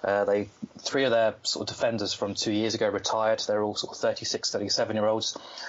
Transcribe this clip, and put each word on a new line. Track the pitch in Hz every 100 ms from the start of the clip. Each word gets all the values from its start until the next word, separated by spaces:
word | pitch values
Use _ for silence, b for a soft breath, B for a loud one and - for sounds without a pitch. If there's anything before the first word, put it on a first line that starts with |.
Uh, | 95 101 101
they, | 104 104 - - -
three | - 143
of | 131
their | 117 110 -
sort | - - -
of | -
defenders | 120 113 101
from | - 101 101
two | 117
years | 104 110
ago | 110 110
retired. | 98 - 110 110 110 -
They're | 107
all | 107 101
sort | - -
of |
thirty-six, | 117 107 - - -
thirty-seven-year-olds. | 101 101 - 110 107 107 110 - - B B